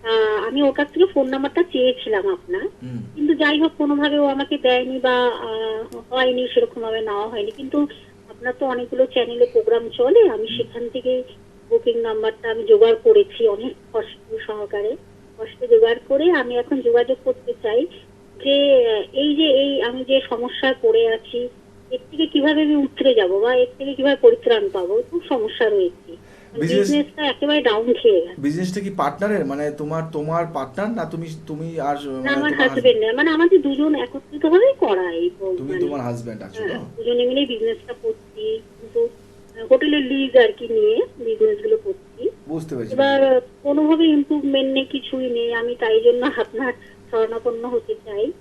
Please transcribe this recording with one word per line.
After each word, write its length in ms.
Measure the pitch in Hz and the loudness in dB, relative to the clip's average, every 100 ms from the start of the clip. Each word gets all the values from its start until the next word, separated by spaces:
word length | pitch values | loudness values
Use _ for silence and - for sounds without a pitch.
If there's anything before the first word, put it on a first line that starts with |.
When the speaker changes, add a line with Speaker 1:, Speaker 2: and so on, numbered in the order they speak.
Speaker 1:
আহ, 440 | 226 220 220 214 214 | 0 0 2 0 -2
আমি 160 | 262 | 2
ওর 80 | 285 | 2
কাছ 160 | 269 294 | 2 -4
থেকে 120 | 320 370 | 2 2
ফোন 220 | 285 262 | 2 0
নাম্বারটা 360 | 269 277 - | -2 -2 -2
চেয়েছিলাম 680 | 349 262 254 254 - 415 392 | -2 2 0 0 -4 -2 -2
আপনার, 280 | 359 - 370 | -4 -6 -6
Speaker 2:
হুম। 420 | 427 - 254 240 - 311 | -6 -10 -12 -12 -12 -4
Speaker 1:
কিন্তু 180 | 294 | 0
যাই 260 | 302 294 294 | 2 2 2
হোক 120 | 320 - | 0 0
কোনোভাবে 420 | 294 285 294 294 | -2 0 0 2
ও 60 | 285 | 0
আমাকে 320 | 277 277 285 | 0 -4 0
দেয়নি 420 | 254 247 254 262 | 2 2 0 -2
বা, 280 | 254 247 247 | 0 2 0
আহ, 720 | 226 233 220 220 220 233 233 233 | -2 -8 -6 -6 -6 -10 -14 -6
হয়নি, 380 | 254 254 247 247 | -2 0 0 0
সেরকমভাবে 480 | - 233 - 226 453 | 0 0 -4 -6 -4
নেওয়া 260 | 220 202 214 | -4 -4 -6
হয়নি। 240 | 226 208 | -6 -8
কিন্তু 360 | 247 269 294 294 - - - - | -10 -4 -2 -2 -6 -20 -20 -20
আপনার 240 | - 240 247 | -10 -10 -6
তো 60 | 269 | -4
অনেকগুলো 400 | 247 240 247 262 | -4 -6 -2 0
চ্যানেলে 400 | 254 233 240 240 | 0 -4 0 2
প্রোগ্রাম 440 | 233 220 233 226 | 2 2 0 -2
চলে, 400 | - 247 440 403 | -2 4 6 6
আমি 180 | 214 220 | 2 -6
Speaker 2:
হুম। 100 | 240 | -6
Speaker 1:
সেখান 320 | 220 233 240 | -8 -8 -8
থেকে 340 | 254 247 254 254 - - - - | -6 -2 -2 -4 -18 -20 -20 -2
বুকিং 320 | 466 247 466 | 0 0 -2
নাম্বারটা 500 | 453 440 220 440 233 | -2 -2 -4 -4 -6
আমি 120 | 226 | -4
জোগাড় 320 | 214 208 226 220 | 6 8 8 6
করেছি 440 | 233 214 196 - 226 | 6 6 4 2 0
অনেক 260 | 202 247 - - | 0 -6 -10 -6
কষ্ট 420 | 226 - - - - - | -6 -6 -16 -12 -10 -8
সহকারে, 480 | 208 208 403 523 - - - - - | -10 -6 -4 -4 -6 -12 -20 -20 -16
কষ্টে 300 | 440 - 254 | -16 -10 4
জোগাড় 320 | 226 226 233 - | 6 6 2 0
করে 240 | 277 330 | 2 4
আমি 260 | 320 240 240 | 2 0 -4
এখন 240 | 240 277 | -2 0
যোগাযোগ 360 | 240 233 247 262 | 2 2 2 -2
করতে 300 | 254 247 - 233 | -2 -4 -6 -6
চাই 220 | 226 226 330 - - - - - | -2 0 -2 -8 -20 -20 -20 -6
যে, 420 | 277 285 285 269 233 | 0 2 4 4 4
আহ, 160 | 214 190 | 0 -2
এই 220 | 262 294 294 | -2 -2 2
যে 120 | 311 | 4
এই 340 | 269 277 277 | 4 2 -2
আমি 220 | 233 254 | -4 -6
যে 180 | 254 269 - | 0 0 0
সমস্যায় 440 | 233 247 - 262 262 | -6 -6 -4 -4 0
পড়ে 260 | 226 220 226 | 2 4 2
আছি, 360 | 226 - 240 247 - - - - | -2 -6 -8 -8 -12 -20 -20 -12
এর 80 | 254 - | -12 -10
থেকে 140 | 302 320 | -4 -2
কিভাবে 360 | 285 285 302 | 0 0 2
আমি 140 | 302 294 | 2 0
উতরে 380 | 269 - 269 | -2 0 2
যাব 280 | 226 180 196 | 4 2 2
বা 140 | 233 254 | 2 2
এর 120 | 247 - | 0 -2
থেকে 160 | 269 | -10
কিভাবে 220 | 269 269 269 | -2 0 6
পরিত্রাণ 540 | 240 226 - 220 208 | 6 6 2 2 0
পাবো, 340 | 196 180 233 - | -4 -2 -2 -2
খুব 100 | 339 - | -8 -4
সমস্যা 400 | 269 220 - 220 | -2 -2 0 0
রয়েছে। 460 | 202 180 - - 165 - - - | 2 -2 -4 -20 -20 -20 -20 -14
Speaker 2:
বিজনেস 260 | - 160 196 | -6 0 0
Speaker 1:
বিজনেসটা 460 | 196 294 294 - 294 | 2 0 0 -4 -4
একেবারে 360 | - 285 294 | -2 0 2
ডাউন 320 | 240 214 233 | 2 0 0
খেয়ে 280 | 240 233 185 | 2 4 4
গেছে। 200 | 170 - | 0 -4
Speaker 2:
বিজনেসটা 380 | 139 165 185 202 | -4 -2 -4 -4
কি 100 | 196 | -6
পার্টনারের, 560 | - 143 143 202 202 135 | -2 -4 -2 -2 -2 -2
মানে 260 | 139 147 | -4 -6
তোমার, 320 | 147 151 160 160 | -6 -6 -6 -6
তোমার 340 | 151 156 165 165 | -6 -4 -4 -2
পার্টনার 360 | 151 131 185 208 | -6 -8 -6 -6
না 160 | 226 156 | -4 -6
তুমি, 220 | 165 165 156 - | -8 -10 -14 -14
তুমি 320 | 151 165 165 | -10 -8 -6
আর 160 | 143 143 | -4 -4
Speaker 1:
না, 160 | 143 | -6
Speaker 2:
মানে 180 | 262 262 | -6 -2
Speaker 1:
আমার 220 | 277 294 | -2 -2
Speaker 2:
তোমার 180 | - - | 0 0
Speaker 1:
হাজবেন্ড 360 | 269 254 220 220 | 4 2 4 0
না, 80 | |
মানে 180 | 247 320 | 0 0
আমাদের 300 | 320 349 381 | 2 4 4
দুজন 340 | 277 269 302 294 | 2 -2 0 -2
একত্রিত 500 | - 277 - 294 320 | -4 -10 -14 -4 2
ভাবেই 280 | 349 523 539 | 4 4 2
করা 320 | 240 185 175 | 0 0 -2
এই 180 | 170 175 185 | -4 -4 -4
প্রো-, 180 | 190 185 | -8 -6
Speaker 2:
তুমি 120 | 135 | -6
Speaker 1:
মানে 120 | - | -4
Speaker 2:
তোমার 200 | 143 143 | -4 -4
হাজবেন্ড 420 | 120 117 117 110 | -8 -8 -12 -14
আছো 200 | 98 440 | -16 -10
Speaker 1:
হ্যাঁ, 160 | 427 240 | -8 -8
Speaker 2:
তো? 240 | - - | -12 -8
Speaker 1:
দুজনে 220 | 226 240 247 | -4 0 0
মিলেই 200 | 269 269 | 0 -2
বিজনেসটা 480 | 226 226 - - 480 | -2 -4 -4 -10 -8
করছি, 580 | 453 440 - 427 440 440 - - | -8 -8 -14 -10 -8 -8 -10 -20
কিন্তু 300 | 453 466 466 - - - - - 226 | -8 -4 -4 -6 -20 -20 -20 -16 2
হোটেলের 300 | 254 302 294 | 2 4 0
লিজ 360 | 262 277 269 254 | 0 -4 2 4
আর 140 | 220 214 | 4 0
কি 100 | 233 | -4
নিয়ে 340 | 226 208 226 494 - | 0 2 2 -2 -6
বিজনেসগুলো 600 | 240 427 440 403 427 440 | -6 0 0 0 0 0
করছি। 460 | 403 370 - - 466 - 269 | -2 -10 -12 -8 -8 -8 -10
Speaker 2:
বুঝতে 280 | 311 320 269 | -10 -8 -8
পেরেছি। 180 | 226 | -6
Speaker 1:
এবার 480 | 262 277 277 269 254 - - | 0 2 2 4 2 0 -8
কোনোভাবে 420 | 285 285 302 320 320 | -2 0 2 4 4
ইমপ্রুভমেন্ট 680 | 294 285 302 277 269 269 | 2 0 -2 0 0 0
নেই, 120 | 269 262 | -2 -4
কিছুই 440 | 277 - 262 254 | -10 -8 -6 -4
নেই, 240 | 233 233 | -4 -2
আমি 220 | 233 240 240 | -4 -6 -4
তাই 260 | 226 220 | 0 4
জন্য 240 | 233 247 254 | 4 4 0
আপনার 480 | 240 214 226 254 240 - - - | -2 -6 -4 -6 -6 -16 -20 -6
শরণাপন্ন 580 | 226 220 226 240 226 247 | -2 -2 -2 -4 -6 -4
হতে 260 | 240 220 214 220 | -6 -4 -10 -8
চাই। 260 | 202 247 - | -6 -6 -6